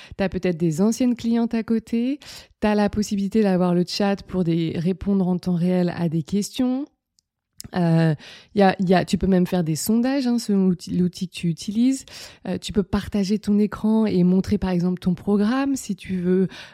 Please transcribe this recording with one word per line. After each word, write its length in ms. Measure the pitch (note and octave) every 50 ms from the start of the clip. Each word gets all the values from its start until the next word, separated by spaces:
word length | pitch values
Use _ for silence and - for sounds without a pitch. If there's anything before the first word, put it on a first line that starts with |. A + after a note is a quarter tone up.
| - - -
t'as 120 | - G3 F#3
peut-être 300 | - F#3+ - F#3 F3 D3+
des 240 | F3 E3+ D3+ D3+ G3
anciennes 320 | A3 A3+ - C4 B3 A#3+
clientes 400 | A#3 - A#3 A#3 A#3 A#3 A#3 A#3
à 80 | A3+ A3
côté, 560 | - A3+ A3+ A3 - - A#3 A#3+ B3+ C#4+ D4 - - - - - - _ -
t'as 140 | - G#3 G#3
la 160 | G#3 G#3 G3+
possibilité 520 | - A3 G3+ - G#3+ G3 G3 F#3+ - A3 G#3+
d'avoir 300 | G3 F#3 F3 F3+ F3+ F3
le 120 | F3 F3
chat 340 | - - - G#3 G3 G3+ G3 -
pour 180 | - - F#3 F#3
des, 300 | E3 E3 E3+ E3 D#3+ -
répondre 500 | F3+ D3+ F3+ F#3+ E3+ - G3 G3+ G3 F#3 F3+
en 100 | F3+ E3+
temps 160 | - F#3 F3+
réel 400 | E3+ E3+ F3+ F3+ F3+ F3+ F3 -
à 120 | - F3 E3
des 160 | D3 E3 D3+
questions. 600 | - - G3+ G3+ - - - B3+ B3+ B3+ C4 D4 - _ _ _ _ _ _ _ _ _ _ _ _ _ - - - -
Euh, 400 | F#3 F3 E3 E3 E3 E3 D#3+ D3+ - - - - - - _ -
y 80 | G3+ G3
a, 140 | F#3+ - -
y 140 | G3 F3 F#3
a, 100 | F3 F3
tu 140 | - - F#3+
peux 80 | -
même 200 | F#3 F#3+ F3+ F3+
faire 180 | - - F3+ F3
des 100 | D#3 D#3+
sondages, 540 | D3 - - A3 A#3 A#3 C4 C4+ C#4+ B3+ A#3+
hein, 100 | A#3+ A#3
selon 300 | - - G3+ G3 F#3+ F#3
l'outil, 280 | F3+ E3+ - - F3+
l'outil 320 | F3+ F3+ F3+ - - F#3+ E3+
que 60 | -
tu 140 | - - E3+
utilises. 560 | D#3+ - - - G3+ A3+ A#3+ C4 C4+ C4 - - - - - - - - -
Euh, 120 | - F3+ F3+
tu 140 | - - F3
peux 120 | G#3+ F#3
partager 560 | - - G3+ - - - G#3 G3 F3+ G#3+ G#3
ton 180 | - - G#3 G#3
écran 480 | G#3+ G3+ - - - G#3+ A3 A3 A3
et 160 | G#3 - F3+ F3
montrer, 340 | F3+ F3+ F#3+ F3+ - G#3+
par 140 | G3+ - F#3+
exemple, 300 | F#3 F3 E3+ F3+ F3+ F3
ton 140 | - F#3 F3
programme 600 | - - - G#3 G3+ G#3 G#3+ B3+ C4 C#4 C#4 C#4
si 220 | B3+ - - G3
tu 200 | - - - F#3+
veux, 300 | F#3 F3 F3+ F#3 F#3 F#3+ E3+ - - - -